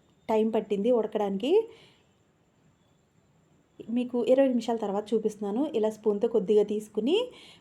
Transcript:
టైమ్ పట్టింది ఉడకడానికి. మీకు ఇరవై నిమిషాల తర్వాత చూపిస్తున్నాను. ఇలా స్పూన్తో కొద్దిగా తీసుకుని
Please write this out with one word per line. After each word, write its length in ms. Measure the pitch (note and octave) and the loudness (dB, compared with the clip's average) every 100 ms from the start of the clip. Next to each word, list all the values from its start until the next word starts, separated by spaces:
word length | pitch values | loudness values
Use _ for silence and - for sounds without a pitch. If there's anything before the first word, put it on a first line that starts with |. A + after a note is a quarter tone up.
| _ _ - | _ _ -2
టైమ్ 240 | A3 A3 | 0 2
పట్టింది 380 | A3 G#3+ G3 A3 | 0 -2 -2 2
ఉడకడానికి. 800 | A#3+ G#3 G#3+ G3+ G3 B3 G4+ A4 - - _ _ _ _ _ _ _ _ _ _ _ _ _ _ _ _ _ _ - - | 2 0 -2 -2 -2 2 2 2 -10 -20 _ _ _ _ _ _ _ _ _ _ _ _ _ _ _ _ _ _ -20 -6
మీకు 360 | A#3 B3 A#3+ A#3+ | -4 -2 -2 2
ఇరవై 220 | B3+ C4+ | 4 4
నిమిషాల 280 | B3 A#3 A3+ | 2 -2 -2
తర్వాత 380 | G#3 G3 G#3 | -2 -4 -2
చూపిస్తున్నాను. 580 | A3+ A3 - G3+ G#3+ D4+ A3 | -2 -2 -4 -4 -2 -2 0
ఇలా 140 | G#3+ | -2
స్పూన్తో 380 | G#3+ A3 G3+ A#3 | -2 -2 0 0
కొద్దిగా 360 | A3 G3 G#3 | 0 2 2
తీసుకుని 680 | G3+ G#3+ G#3+ - A3+ G4 B4 - - - | 2 -2 -6 -6 0 0 -2 -10 -20 -20